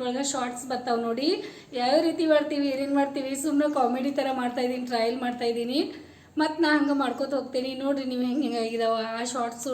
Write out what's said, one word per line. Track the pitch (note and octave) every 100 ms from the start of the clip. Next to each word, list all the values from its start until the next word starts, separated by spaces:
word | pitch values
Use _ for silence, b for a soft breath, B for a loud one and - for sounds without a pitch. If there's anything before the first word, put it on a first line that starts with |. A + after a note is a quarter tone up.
ಒಳಗೆ | B3 B3+ C#4+
ಶಾರ್ಟ್ಸ್ | C4+ B3 A#3+ -
ಬರ್ತಾವೆ | B3+ B3+ A#3 A#3
ನೋಡಿ. | A#3 D4+ G4+ B B B B3
ಯಾವ್ಯಾವ | B3 D4+ E4
ರೀತಿ | D#4 D#4+
ಮಾಡ್ತೀವಿ, | D4+ D4 D4 C#4
ಏನೇನ್ | C4 C#4 C#4+
ಮಾಡ್ತೀವಿ, | C#4 C#4 C4 C4+
ಸುಮ್ನೆ | D#4 C#4+ D4+ D4
ಕಾಮಿಡಿ | A#3+ C4 C#4 C#4
ಥರ | C4 B3+
ಮಾಡ್ತಾ | B3 B3+ B3
ಇದ್ದೀನಿ, | B3+ B3
ಟ್ರಯಲ್ | A#3 A3+ B3+
ಮಾಡ್ತಾ | B3 A#3+ A#3
ಇದ್ದೀನಿ. | A#3 A#3 C#4+ G4 B B B B D4+
ಮತ್ತ್ | D#4 -
ನಾ | D4+ D4+
ಹಂಗೆ | C#4 C#4
ಮಾಡ್ಕೋತ | B3+ A#3+ C4+ C4+
ಹೋಗ್ತೀನಿ. | - B3+ C4 C4
ನೋಡ್ರಿ | C4+ C#4 B3+
ನೀವು | B3 B3
ಹೆಂಗ್ | C4 A#3
ಹೆಂಗ್ | A#3
ಆಗಿದಾವ | A3+ A3+ A3+ A3+ A3+ A3+
ಆ | B3
ಶಾರ್ಟ್ಸು | B3+ A#3 A#3 C#4